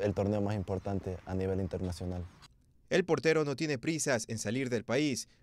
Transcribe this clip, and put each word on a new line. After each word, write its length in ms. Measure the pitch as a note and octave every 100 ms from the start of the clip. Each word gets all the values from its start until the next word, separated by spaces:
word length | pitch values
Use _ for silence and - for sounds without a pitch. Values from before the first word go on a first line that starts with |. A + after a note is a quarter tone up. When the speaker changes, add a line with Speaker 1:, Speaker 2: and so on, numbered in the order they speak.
Speaker 1:
el 140 | G#2
torneo 260 | G2 G2+ G#2
más 160 | G2+ G#2+
importante 640 | F#2+ F#2 G2+ G2 F#2+ F#2 -
a 80 |
nivel 260 | F#2 F#2+ F#2+
internacional. 640 | F#2 F2+ F#2 F2 F2+ F2+ F2 - - - _ _ -
Speaker 2:
El 160 | E3+
portero 400 | F3 D3+ D#3+ D#3+
no 120 | D3 C3
tiene 200 | D#3 C3+
prisas 480 | D3 D#3+ D3 A#2+ -
en 100 | A2
salir 320 | G#2 B2 B2+
del 140 | A#2
país, 440 | - B2 D3+ A#2+ - -